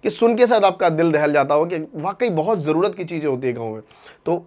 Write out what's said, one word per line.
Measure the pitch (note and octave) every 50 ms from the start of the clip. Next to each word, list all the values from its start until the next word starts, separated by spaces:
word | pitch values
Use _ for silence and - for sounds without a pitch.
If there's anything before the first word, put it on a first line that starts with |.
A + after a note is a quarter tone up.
| -
कि | -
सुन | - - A3+ A#3 A#3
के | G#3+ B3
शायद | A3 B3 A3 G3+
आपका | F#3+ F#3 - F#3 F3
दिल | D#3+ D#3 E3+ E3+ D#3
दहल | D3+ D3+ D3 D3
जाता | D3 C#3 C#3 D3
हो | D3+ D#3+
कि | E3+ F3+ E3 D#3 D3+ -
वाकई | D#3+ D3 F#3 G3+ - B3 A#3+
बहुत | F3+ D#3 D#3 G3 A3+ F#3+
ज़रूरत | D3 D3+ D#3 D#3+ F3+ G#3 F#3
की | - F3+
चीज़ें | E3 E3+ D#3+ D3+ D3+
होती | C3+ B2+ C3+
है | B2+ A#2+
गाँव | A#2 A#2 A2+ A2
में। | A2 G#2+ _ - - - - - _ _
तो | - E3+ E3+ E3+